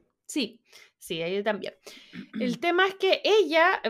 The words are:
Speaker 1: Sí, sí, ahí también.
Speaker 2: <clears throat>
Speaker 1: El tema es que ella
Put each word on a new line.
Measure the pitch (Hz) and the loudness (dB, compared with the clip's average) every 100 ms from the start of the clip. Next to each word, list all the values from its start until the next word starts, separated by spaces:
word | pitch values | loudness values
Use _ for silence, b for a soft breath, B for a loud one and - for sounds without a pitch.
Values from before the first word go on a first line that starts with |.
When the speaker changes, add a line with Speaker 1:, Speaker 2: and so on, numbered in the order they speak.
| _ _ - | _ _ -10
Speaker 1:
Sí, | 311 233 - B B B _ | -6 -6 -8 B B B _
sí, | - 165 | -10 -6
ahí | 165 196 | -4 -2
también. | 208 208 - - B B B | -2 -4 -6 -14 B B B
Speaker 2:
<clears throat> | B B - | B B -6
Speaker 1:
El | 247 - | -4 -2
tema | 339 349 381 | 0 2 0
es | 381 | 0
que | 381 330 | 0 2
ella | 311 427 320 320 339 - 220 | 4 4 4 4 4 2 -2